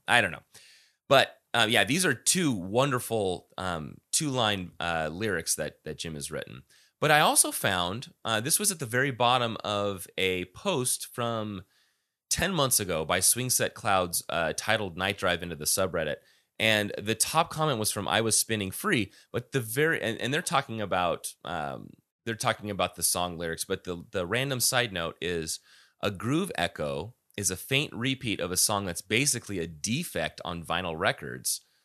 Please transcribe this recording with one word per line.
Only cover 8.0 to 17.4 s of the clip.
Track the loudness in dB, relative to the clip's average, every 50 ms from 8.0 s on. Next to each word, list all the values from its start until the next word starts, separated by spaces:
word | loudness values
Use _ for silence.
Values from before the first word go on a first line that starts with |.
| -8 -12 -18 _ -4
uh, | -2 -2 0
this | 0 2 0 2
was | 2 0
at | 0 -2
the | -6
very | -2 0 0 0 0
bottom | 2 2 4 4 4 4 2 0 -2 -4
of | -4 -2 -2 0 0 -2 -2 -4 -8 -10 -4
a | 0 0 2 2 0 -4
post | -6 -10 -6 -4 -2 0 0 0 0 -2 -4 -6
from | -10 -6 -4 -4 -2 -2 -4 -4 -6 -8 -8 -10 _ _ _ _ _ _ _ _ _ _ _ _ -4
ten | 0 0 2 0 2
months | 2 2 4 2 0
ago | 0 0 -2 -2 0
by | 2 2 2
Swing | 4 2 2 2 0 0
Set | 0 0 0 -2 -4
Clouds, | -4 0 2 4 4 2 2 -2 -4 -4 -2
uh, | -2 0 0 0 -2
titled | -4 0 0 0 0 0 -4 -4
Night | -2 -2 -2 0 0
Drive | 0 0 0 0
into | -2 -6 -8
the | -4 -2
subreddit. | -2 0 2 0 0 0 -2 -2 -2 -4 -6 _ _ _ _ _ _ _ 0
And | 2 4 4 4 2 0 -4
the | -8 -4 -4 0
top | 0 0 0 2 0